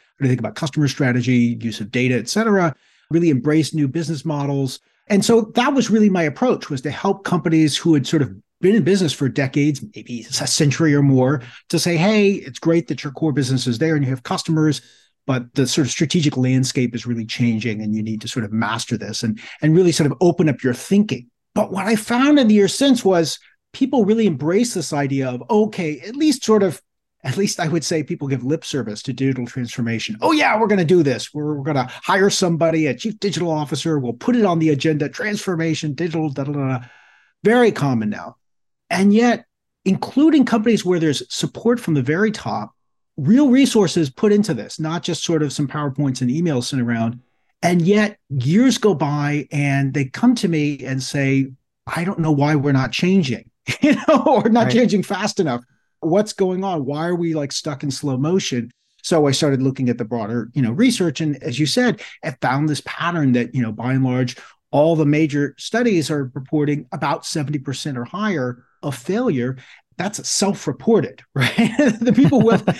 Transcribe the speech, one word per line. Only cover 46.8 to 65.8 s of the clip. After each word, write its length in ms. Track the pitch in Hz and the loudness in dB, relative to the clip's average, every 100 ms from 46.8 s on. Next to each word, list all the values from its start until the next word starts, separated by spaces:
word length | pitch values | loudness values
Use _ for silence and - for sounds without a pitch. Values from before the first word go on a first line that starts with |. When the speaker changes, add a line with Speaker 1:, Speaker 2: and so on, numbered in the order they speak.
Speaker 1:
around. 380 | 120 117 113 123 _ _ _ _ | -2 -2 -2 -6 _ _ _ _
And 200 | 170 180 | 0 2
yet 360 | 165 208 208 - - | 2 2 0 -4 -10
years 480 | 139 123 185 262 - | -4 2 4 4 4
go 160 | 214 | 2
by 520 | 160 151 147 143 147 131 | 0 -2 -2 -2 -4 -4
and 420 | 147 143 139 139 | -2 0 0 0
they 120 | 139 131 | -2 -4
come 280 | - 240 233 | 0 2 2
to 120 | 180 | 0
me 360 | 160 147 139 | 0 -2 -4
and 160 | 131 131 | -6 -6
say, 520 | 131 143 135 135 135 131 _ _ - | -4 -2 2 2 0 -6 _ _ -10
"I 160 | - | -6
don't 160 | 170 190 | -4 -2
know 140 | 156 | 0
why 240 | 147 143 151 | 2 2 2
we're 160 | 139 | 2
not 180 | 135 131 | 0 0
changing, 580 | - 180 190 139 113 - _ - | 0 2 2 2 -4 -10 _ -10
<laughs> 140 | - | 0
you 140 | 302 | 2
know, 300 | - - 294 294 | 2 2 2 4
or 220 | 240 233 | 2 4
not 160 | 226 | 4
Speaker 2:
Right. 80 | 226 | 4
Speaker 1:
changing 320 | 226 226 190 | 4 4 2
fast 340 | - 185 208 - | -2 -4 -4 -2
enough. 240 | 165 135 - _ _ _ | -2 -4 -8 _ _ _
What's 320 | 165 185 208 | 0 0 0
going 320 | - 190 185 | -2 -2 -2
on? 200 | 196 170 | -4 -4
Why 220 | 131 143 165 | -4 -4 -4
are 80 | |
we, 200 | 175 170 | -2 -2
like, 180 | 156 143 | -4 -4
stuck 320 | - - 135 | -6 -8 -6
in 80 | 147 | -6
slow 240 | 131 143 131 | -6 -4 -2
motion?" 560 | 147 185 202 123 117 - _ _ | 0 0 -2 -4 -6 -12 _ _
So 240 | - 170 143 | 0 2 2
I 20 | |
started 320 | 135 156 131 | 2 0 2
looking 260 | 135 131 127 | 0 0 -2
at 100 | 120 | -2
the 60 | |
broader, 460 | 110 120 104 120 110 | -4 -6 -4 -6 -6
you 100 | 151 | -2
know, 100 | 120 | -2
research. 480 | 131 254 - 175 135 | 2 2 2 -2 -2
And 200 | 156 143 | -4 -4
as 160 | 156 120 | -6 -4
you 60 | 151 | -2
said, 340 | - - - - - | 0 0 -2 -8 -12
I 100 | 156 135 | -12 -4
found 260 | 131 135 151 | -2 0 0
this 140 | 143 | -2
pattern 480 | - - 165 170 139 | -6 -6 -4 0 2
that, 220 | 123 117 | 2 0
you 80 | 135 | -2
know, 80 | 113 | -4
by 220 | 107 120 | -4 -2
and 100 | 131 | 0
large, 340 | 131 127 131 - - _ _ | 0 0 -2 -6 -20 _ _
all 240 | 143 156 160 | 2 2 2
the 100 | 147 | 2
major 480 | 147 156 143 143 - | 2 2 0 -4 -6
studies 520 | - 226 | -6 -2